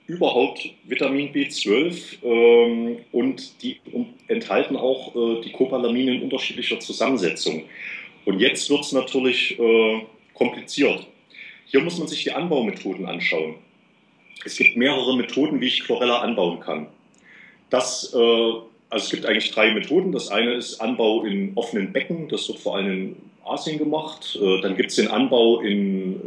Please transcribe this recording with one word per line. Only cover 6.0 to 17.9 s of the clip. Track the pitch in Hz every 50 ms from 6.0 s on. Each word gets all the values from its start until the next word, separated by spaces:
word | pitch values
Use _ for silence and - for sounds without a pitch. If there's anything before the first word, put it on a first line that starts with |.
| 131 131 123
in | 131
unterschiedlicher | 131 135 135 127 - 117 107 123 117 - 113 -
Zusammensetzung. | - - - - 113 131 135 110 92 80 - - - - 82 78 - - - - - - - - - - - - -
Und | 104 95 95
jetzt | 110 135 - - - -
wird's | 143 143 - -
natürlich, | 131 131 127 - - 131 127 127 120 - - - - -
äh, | 117 113 113 113 110 110 110 110 - - - _ _ _ -
kompliziert. | - - 120 - - - - - 143 143 107 90 90 - - - _ _ _ - - - - - - -
Hier | - - 139
muss | 160 170 -
man | 165 156
sich | - - - -
die | -
Anbaumethoden | - 135 170 180 156 135 113 104 92 - - 98 92 92 90
anschauen. | - - - - - 87 78 - - - - - _ _ _ _ _ _ _ _ _ _ _ _ - - - -
Es | - -
gibt | - - - -
mehrere | 117 123 143 143 135 120 127 131
Methoden, | 123 117 - - 131 147 156 147 123
wie | 123 123
ich | - - -
Chlorella | - 117 120 123 120 120 120
anbauen | 101 110 113 101 90 87 85 85
kann. | - 82 78 76 76 - - _ _ _ _ _ _ - - - - - - _ _ -
Das, | - 127 127 -